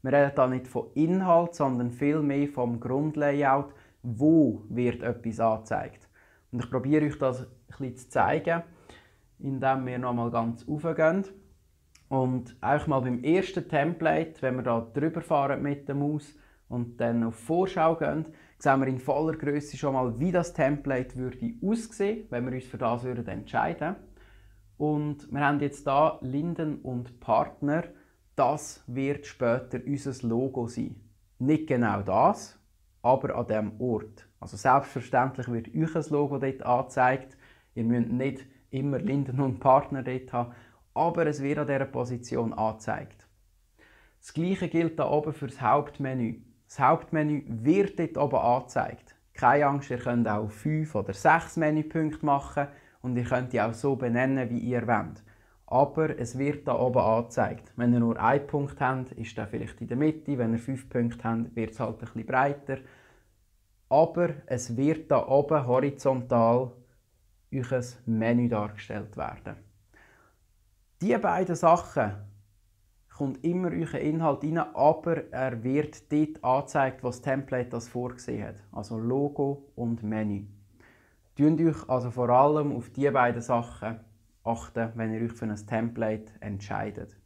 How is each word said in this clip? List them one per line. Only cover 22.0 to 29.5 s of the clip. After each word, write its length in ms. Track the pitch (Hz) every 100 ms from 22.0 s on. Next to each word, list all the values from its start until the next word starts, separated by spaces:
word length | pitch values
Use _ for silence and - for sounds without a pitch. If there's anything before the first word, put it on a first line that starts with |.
| 202 226 -
wenn 140 | 120 127
wir 80 |
uns 100 | 127
für 140 | - 110
das 260 | 117 120
würden 240 | 127 120 113
entscheiden. 680 | 104 107 117 156 165 151 196 - - - - - _ _ -
Und 560 | 151 151 147 143 -
wir 80 | 143
haben 200 | 147 147
jetzt 260 | 143 143 143
da 320 | 139 156 -
Linden 580 | 127 139 170 170 156 143
und 400 | 131 123 120 -
Partner, 640 | - 113 147 - 143 156 - - _ _ _ -
das 460 | 135 147 - - -
wird 400 | 123 135 143 -
später 520 | - 120